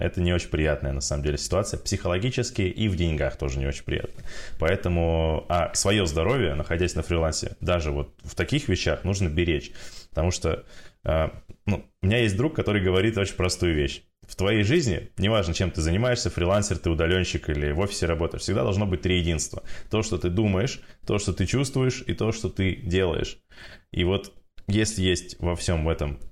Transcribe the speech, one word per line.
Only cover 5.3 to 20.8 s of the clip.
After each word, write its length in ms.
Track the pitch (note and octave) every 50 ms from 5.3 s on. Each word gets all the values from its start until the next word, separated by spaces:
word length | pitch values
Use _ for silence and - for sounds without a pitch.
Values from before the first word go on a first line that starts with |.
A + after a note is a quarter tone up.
| D#2 D#2+ - -
а 260 | E2+ F2 D#2+ - -
своё 320 | - - G2 G#2 G#2+ F#2+
здоровье, 480 | D#2+ D2 D#2+ E2 G2+ C3 C#3 G#2 D#2 C#2
находясь 400 | D2 D2 - E2 E2+ F2+ E2+ -
на 80 | E2
фрилансе, 540 | D#2 - F2 E2 D#2+ D#2+ D#2 - - - - -
даже 300 | E2+ D#2+ F2+ F2 D2+ D2+
вот 240 | C#2+ C#2+ C#2 - - _ -
в 100 | - -
таких 320 | - F2+ - C3 D3+ - -
вещах 360 | F#2 - - E2 D#2 - -
нужно 240 | F2+ G2 F#2+ G2 E2
беречь. 440 | D2+ E2 F2 E2+ D#2 C#2+ - - - - - - - - - -
Потому 200 | - D2 D#2+ E2+
что, 340 | E2+ - - E2 D2+ - - - - - - - - _ -
э, 240 | D2 D2+ D#2+ D#2+ D#2 - - - - - _ -
ну, 180 | G#2 G2 - - - _ -
у 40 | -
меня 120 | F#2 A2 B2
есть 180 | A#2 G#2+ G2
друг, 180 | F#2+ B2+ D#3 -
который 260 | - F#2+ G#2 G#2 G#2
говорит 360 | F#2 F#2 F2+ F#2+ G2 A2+ G#2+ G2
очень 160 | G2 F#2 -
простую 380 | - F2+ F2+ - - F2+ E2+ D#2+
вещь. 280 | D2+ C#2+ C2+ - - - _ _ _ - -
В 80 | -
твоей 260 | - F#2 G2+ A2+ G#2+
жизни, 480 | G#2 G2+ D3 F3+ D3+ A2+ E2+ - - - - -
неважно, 360 | F#2 G#2 A2+ G#2+ F#2 E2+ E2
чем 160 | - F#2+ E2+
ты 80 | - F#2
занимаешься, 500 | D#2 D#2+ E2+ G2+ A#2+ B2+ B2 A#2+ - E2
фрилансер, 480 | - - F2 F2 G2 G#2 G2 - F#2 E2
ты 120 | - F2
удалёнщик 580 | E2 D2+ E2 E2 F2+ F#2 F2 - - - - -
или 220 | D2+ D2 D2 D2
в 80 | D2 E2
офисе 260 | G2+ G2+ - - F2+
работаешь, 360 | E2 E2 D#2 E2+ D#2+ - -
всегда 200 | - - G2 A#2
должно 240 | C3 A2+ F#2+ G2 G#2+
быть 160 | G2 F2 D#2+
три 160 | - F2+ F2+ F2
единства. 440 | E2 E2+ E2 D2+ - - - - - - - - - -
То, 120 | - G#2+
что 160 | G#2 - G#2 E2+
ты 120 | - F2+
думаешь, 500 | F2 G#2+ A2 G#2 F#2+ F2+ A2+ C3 - -